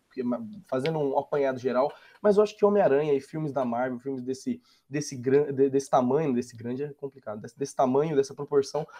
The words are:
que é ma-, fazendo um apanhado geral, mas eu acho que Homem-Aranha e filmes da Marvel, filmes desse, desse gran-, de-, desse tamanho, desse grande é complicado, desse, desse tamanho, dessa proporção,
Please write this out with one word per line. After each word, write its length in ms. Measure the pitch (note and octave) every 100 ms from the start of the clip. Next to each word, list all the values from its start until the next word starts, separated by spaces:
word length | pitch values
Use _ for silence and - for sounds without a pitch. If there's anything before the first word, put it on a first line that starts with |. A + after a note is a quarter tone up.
| _
que 100 | C3
é 20 |
ma-, 180 | A#2+ A#2+ A2 G2+ -
fazendo 320 | C3 D3 D#3+
um 180 | C#3 C3+
apanhado 400 | - D3 C#3 B2+
geral, 340 | B2+ A#2+ D3 - - -
mas 180 | G#3 G3+
eu 40 |
acho 140 | G#3 -
que 80 |
Homem-Aranha 480 | G3+ G3+ D#3+ C#3 D#3
e 80 | C#3
filmes 320 | - D#3+ D#3
da 120 | C3+
Marvel, 360 | B2 A#2 C3 B2
filmes 220 | C#3 C3+
desse, 380 | B2 C3 C3 A#2+ _ _ -
desse 260 | C#3+ D3
gran-, 380 | C3 B2 C#3+ D3
de-, 180 | C3+ C#3
desse 180 | C3+ -
tamanho, 440 | C#3 B2 C#3+ D#3
desse 240 | A#2+ A#2+ A2+
grande 260 | A#2+ B2+
é 60 | D3
complicado, 520 | - C#3 C3+ - G#2+
desse, 160 | A#2 -
desse 200 | C#3 -
tamanho, 400 | C3 C3+ E3 C#3
dessa 180 | C3+
proporção, 500 | C#3 C#3+ C#3+ C3+ D3 - -